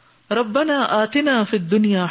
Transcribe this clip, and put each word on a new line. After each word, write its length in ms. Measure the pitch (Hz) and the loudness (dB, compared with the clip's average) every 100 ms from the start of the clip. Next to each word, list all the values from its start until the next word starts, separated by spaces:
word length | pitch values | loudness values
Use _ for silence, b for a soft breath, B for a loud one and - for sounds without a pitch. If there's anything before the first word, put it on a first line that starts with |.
| b b - | b b -6
ربنا 480 | 208 226 233 311 285 247 | -4 -2 -2 0 0 0
آتنا 520 | 214 214 285 294 254 | 0 0 0 0 0
فی 120 | 202 214 | 0 -2
الدنیا 500 | 165 208 214 196 175 | 0 0 2 0 -2